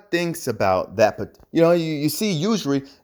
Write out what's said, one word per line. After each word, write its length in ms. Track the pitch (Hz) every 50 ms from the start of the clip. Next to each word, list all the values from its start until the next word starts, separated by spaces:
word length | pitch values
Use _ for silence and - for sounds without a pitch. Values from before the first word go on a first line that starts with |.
| - _
thinks 380 | - 170 175 170 160 - - 131
about 480 | 113 104 110 95 92 92 - - -
that. 200 | 101 113 104 95
But, 220 | - 101 82 - - - _ -
you 100 | 156 165
know, 80 | 165
you, 240 | 175 175 165 160 156
you 140 | 143 143 151
see 220 | - - 220 214 190
usury, 500 | 147 156 208 226 196 - 139 139 139 135 - - _